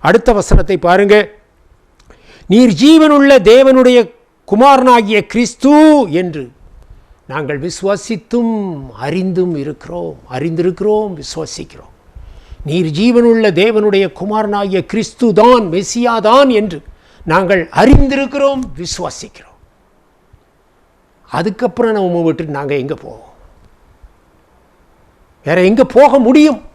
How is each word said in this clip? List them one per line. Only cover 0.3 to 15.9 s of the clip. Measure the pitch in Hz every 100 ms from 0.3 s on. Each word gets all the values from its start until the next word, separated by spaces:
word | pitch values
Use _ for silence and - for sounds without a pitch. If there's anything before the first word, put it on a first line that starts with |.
வசனத்தை | 208 - 147 143 185
பாருங்க. | 170 185 202 208 208 - _ _ _ _ _ _ _ _ _ _ -
"நீர் | 202 254 156
ஜீவனுள்ள | 277 320 302 294 277 269
தேவனுடைய | 190 240 269 262 247 247 220 _ _ _ -
குமாரனாகிய | 208 269 277 254 240 208 214 -
கிறிஸ்து | 220 240 - 269 294 311 294 208
என்று | 156 180 151 123 _ - - _ - _ _ _
நாங்கள் | 135 143 147
விசுவாசித்தும் | 165 - 196 202 - 214 _ 240 233 220 196 156 135
அறிந்தும் | 117 135 175 190 180 180 156
இருக்கிறோம்." | 139 143 - 175 170 139 -
அறிந்திருக்கிறோம், | 127 165 165 175 175 208 214 214 165
விசுவாசிக்கிறோம். | 139 165 156 - - 135 - _ _ - - - _ - 147
"நீர் | 160 160 151
ஜீவனுள்ள | 226 233 240 226 214
தேவனுடைய | 165 214 214 208 196 190
குமாரனாகிய | - 190 214 214 202 202 185 -
கிறிஸ்து | 220 208 - 240
தான், | 202 240 247 196
மெசியா | 170 196